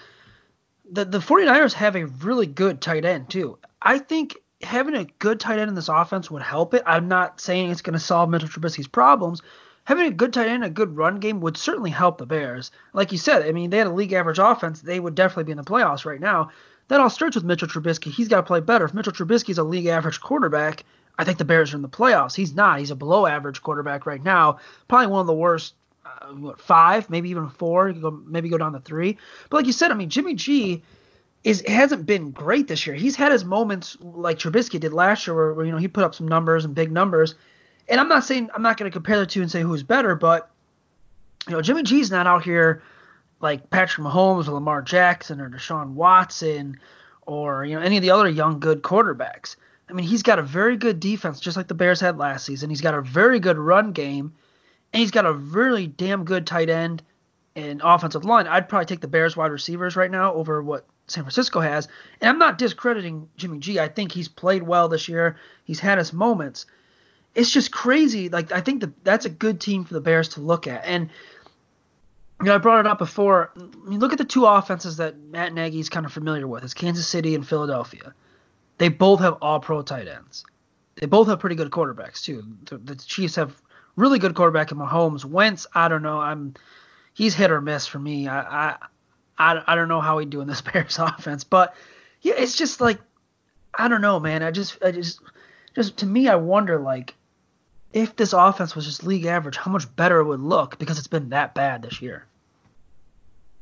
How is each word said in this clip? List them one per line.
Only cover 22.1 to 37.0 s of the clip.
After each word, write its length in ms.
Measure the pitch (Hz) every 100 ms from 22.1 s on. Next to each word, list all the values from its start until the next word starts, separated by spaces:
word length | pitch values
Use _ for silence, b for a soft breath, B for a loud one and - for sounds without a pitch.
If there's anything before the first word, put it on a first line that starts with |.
| 196 131
He's 200 | - 185
not. 240 | 147 202 147
He's 100 | 143
a 60 | 135
below 300 | 143 196 180
average 360 | 147 143 131
quarterback 440 | - 147 143 143 151
right 160 | 139
now. 360 | 165 185 156 143 B B -
Probably 180 | 247 220
one 140 | 196
of 80 | 175
the 60 |
worst, 400 | 156 175 165 - _ _ _
uh, 280 | - 123 139
what, 280 | 139 143 -
five, 480 | - 165 165 214 208
maybe 220 | 170 175
even 180 | 175 151
four. 400 | - 170 175 190
You 120 | 170
go, 100 | 156
maybe 380 | 151 156 165 165
go 100 | 165
down 140 | 156
to 80 | 139
three. 380 | - 156 180 208 B B B
But 80 | 302
like 80 | 254
you 60 |
said, 200 | 233 339
I 20 |
mean, 160 | 220 170
Jimmy 240 | 240 294
G 480 | 214 254 285 202 170 b b b b b _
is, 180 | - 196
hasn't 420 | 190 220 277 247 156
been 260 | 202 151
great 340 | 135 156 262 277
this 220 | 156 156
year. 80 | 143
He's 180 | 247
had 160 | - 285
his 140 | 254
moments 520 | 180 202 220 190 - -
like 400 | 175 170 170 165
Trubisky 400 | 165 202 240 160
did 120 | 156
last 360 | 156 185 214 -
year 80 | 160
where, 180 | 156
where, 100 | 156
you 60 | 160
know, 80 | 160
he 80 | 180
put 160 | 208
up 140 | 175 -
some 100 | 160
numbers 380 | 160 165 165
and 100 | 156
big 160 | 151 160
numbers. 460 | 165